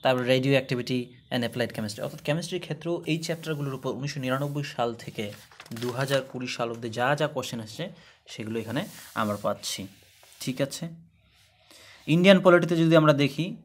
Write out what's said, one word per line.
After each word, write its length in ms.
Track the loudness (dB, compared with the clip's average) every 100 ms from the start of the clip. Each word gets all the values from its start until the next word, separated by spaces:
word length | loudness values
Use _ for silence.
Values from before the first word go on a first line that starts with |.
তারপর 220 | 4 2 4
radioactivity 760 | 2 4 2 2 -4 -2 -4 -4 -14 _
and 100 | -4 -2
applied 260 | -2 -4 -2
chemistry। 260 | -8 -6
অর্থাৎ 200 | -8 -8
কেমিস্ট্রির 400 | -4 -4 -4 -8
ক্ষেত্রেও 420 | -8 -8 -6 -6 -4
এই 120 | -4
চ্যাপ্টারগুলোর 560 | -4 -8 -6 -6 -6
উপর 180 | -4 -6
উনিশশো 260 | -6 -6 -6
নিরানব্বই 440 | -2 -2 -2 -6
সাল 300 | -8 -2 -2
থেকে 380 | -4 -12 -8 -10 -10 -20 -20 -14 -8
দু 80 | -6
হাজার 320 | -4 0 0
কুড়ি 260 | -2 -8 -8
সাল 240 | -4 -4
অবধি 180 | -4 -8
যা 260 | 0 0 2
যা 120 | 0
কোশ্চেন 320 | -2 -6 -8
আসছে 300 | -10 -10 -10 -12 -20 _ -18
সেগুলো 320 | -10 -6 -6
এখানে 260 | -4 -6 -6 -12 -12 -4
আমরা 220 | -2 0
পাচ্ছি। 460 | -2 -4 -6 -8 -10 -16 _ _ -20 -10
ঠিক 220 | -8 -4
আছে, 260 | -4 -4 -12 -12 -20 _ _ _ _ _ _ -20 -20 -16 2
ইন্ডিয়ান 320 | 6 8 8
পলিটিতে 340 | 10 6 6 4
যদি 180 | 6 8
আমরা 180 | 8
দেখি 420 | 6 2 0 -6 -8